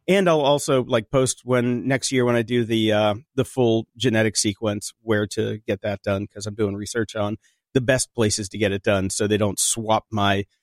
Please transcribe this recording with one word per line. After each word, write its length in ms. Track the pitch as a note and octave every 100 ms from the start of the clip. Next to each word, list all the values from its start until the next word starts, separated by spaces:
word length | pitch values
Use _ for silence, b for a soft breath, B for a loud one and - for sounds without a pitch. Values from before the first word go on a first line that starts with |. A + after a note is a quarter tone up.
| -
And 180 | G3 F3
I'll 120 | D#3
also, 420 | C#3 D3 - C3
like, 260 | B2 A#2+ G#2
post 320 | C3+ B2+ -
when 420 | B2 B2 A#2+ B2 A#2
next 260 | C3+ -
year 120 | C3
when 100 | B2
I 60 | A#2+
do 220 | A2+ A#2+
the, 280 | A2 A#2 A2
uh, 220 | G#2+ G#2+ G#2 -
the 100 | C3
full 420 | B2 - A#2+ A2+ A2
genetic 440 | A#2 B2+ A2 A2 -
sequence, 560 | G#2+ F#2+ A2 G#2 - -
where 240 | A2 G#2 G#2+
to 300 | - G#2+ G#2+ -
get 160 | G2
that 200 | G#2+ G2+
done, 240 | G#2+ G2 G2+
'cause 200 | G#2 G#2+
I'm 80 |
doing 200 | G2+ G2+ G2+
research 380 | G2+ A#2+ G#2+
on 220 | A2 G#2 G#2+ _ _ _
the 80 | C3+
best 320 | B2 C3 -
places 340 | - G#2+ A2 G2+
to 100 | G#2
get 140 | G#2
it 100 | G2
done 280 | A2+ G2+ F#2+
so 160 | - G#2
they 100 | G#2
don't 240 | G#2 F2+
swap 460 | - A#2 A2 A2 -
my, 360 | G#2+ G2+ G2 G2 _